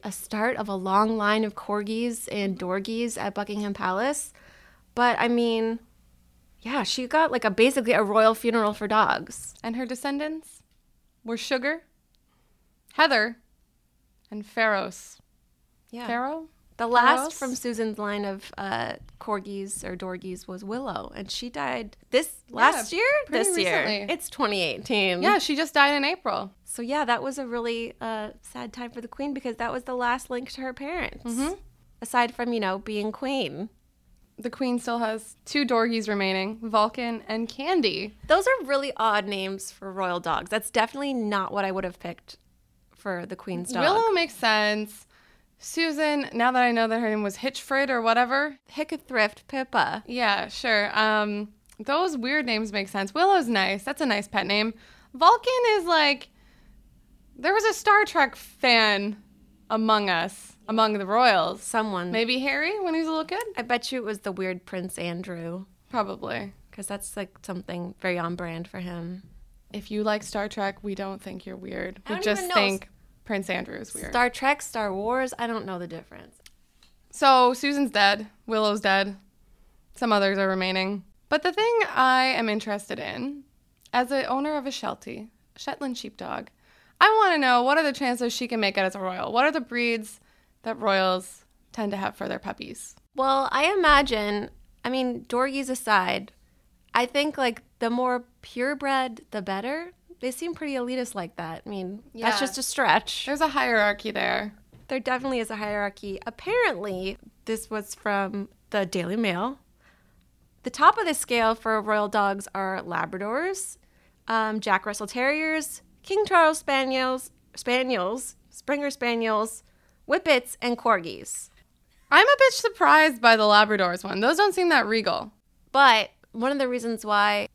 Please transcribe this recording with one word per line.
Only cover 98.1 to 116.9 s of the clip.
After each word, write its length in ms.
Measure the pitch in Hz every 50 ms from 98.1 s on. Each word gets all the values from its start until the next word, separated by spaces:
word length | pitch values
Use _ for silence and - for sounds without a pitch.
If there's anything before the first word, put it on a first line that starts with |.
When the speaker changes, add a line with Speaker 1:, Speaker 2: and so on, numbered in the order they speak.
| 247 247 247 _ _ _ -
Speaker 1:
purebred, 800 | - - 240 247 269 294 269 285 277 269 269 262 254 226 226 - -
the 120 | - 214 185
better. 500 | 190 190 196 202 247 285 320 339 359 359 _ _ - 349 -
They 100 | - 254
seem 240 | 254 - 339 339 330
pretty 200 | - 320 294 277
elitist 400 | 262 240 240 254 254 247 247 -
like 220 | 202 175 170 -
that. 260 | - 170 160 160 - -
I 20 | -
mean, 340 | 208 196 185 180 196 214 - - -
that's 220 | 226 226 226 220
Speaker 2:
Yeah. 40 | 202
Speaker 1:
just 180 | 269 262 - -
a 40 | 262
stretch. 640 | - - - 262 202 156 220 214 - - - -
Speaker 2:
There's 140 | - 285 285
a 80 | 320 311
hierarchy 600 | 269 285 254 247 233 220 208 208 202 208 - 220 208
there. 420 | 208 - - - 196 208 214 208 - - _ - - - -
Speaker 1:
There 120 | 269 262
definitely 400 | 220 262 254 254 254 269 262 240
is 100 | 226 220
a 60 | 226
hierarchy. 640 | 208 214 208 208 208 202 202 196 - - 202 190 - -
Apparently, 880 | 233 226 - - 359 440 494 480 415 269 175 196 208 190 185 185 190 - - - - _ _ -
this 240 | - 220 220 220 -
was 240 | 220 214 202 - -
from 540 | - - 214 202 196 196 190 208 202 196 - _ _ _ -
the 140 | - 208 196
Daily 300 | 180 - 190 170 170 196
Mail. 420 | 226 226 202 175 175 202 247 277 269 _ _ _ _ _ _ _ _ _ _ _ _ _ _ _ _ _ _ _ _ -
The 80 | 247
top 260 | 240 - 294 349 - -
of 80 | 427
the 80 | 339 302
scale 400 | - - - 247 233 226 226 226
for 260 | 220 - 220 220 214
royal 280 | 202 214 214 214 208 208
dogs 380 | 208 214 202 202 196 196 196 - -
are 280 | 196 196 190 190 190 -
Labradors, 960 | - 175 165 165 165 - 185 202 208 233 277 330 370 392 381 - - - - _ _ _ _ _ _ _ _ - -
um, 320 | 226 226 220 220 214 220
Jack 260 | 202 220 196 185 -
Russell 200 | 214 202 - 214 190
Terriers, 760 | - 247 247 269 294 311 311 311 311 311 294 - - - _ _ _ _ -
King 220 | - 381 403 427
Charles 320 | - 392 349 330 311 320 311
Spaniels, 720 | - - 277 269 269 262